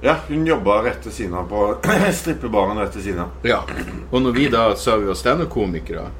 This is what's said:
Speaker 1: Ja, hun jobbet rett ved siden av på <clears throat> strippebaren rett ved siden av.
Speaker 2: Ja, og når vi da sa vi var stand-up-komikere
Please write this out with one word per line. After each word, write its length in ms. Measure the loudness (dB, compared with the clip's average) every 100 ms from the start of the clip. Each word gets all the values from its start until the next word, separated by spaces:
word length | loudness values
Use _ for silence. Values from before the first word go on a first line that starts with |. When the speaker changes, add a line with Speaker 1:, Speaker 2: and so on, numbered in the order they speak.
Speaker 1:
Ja, 140 | 2 2 0
hun 160 | -2 2
jobbet 360 | 2 4 4 2
rett 200 | -4 -10
ved 60 |
siden 200 | -8 -6 -4
av 140 | -4
på 260 | 0 0 0 2
<clears throat> 240 | 2 2
strippebaren 640 | 0 -2 -4 0 2 2 0
rett 160 | -4 -4
ved 80 |
siden 160 | -6 -4
av. 100 | -6 -6
Speaker 2:
Ja, 160 | 0 0 0 -8 -8 -10 -2
og 100 | 0
når 100 | 2
vi 160 | 2 2
da 260 | 4 2 2
sa 200 | 2 2
vi 100 | 2
var 80 | 0
stand-up-komikere 880 | 0 0 0 -2 -2 -2 -6 -8 -8 -12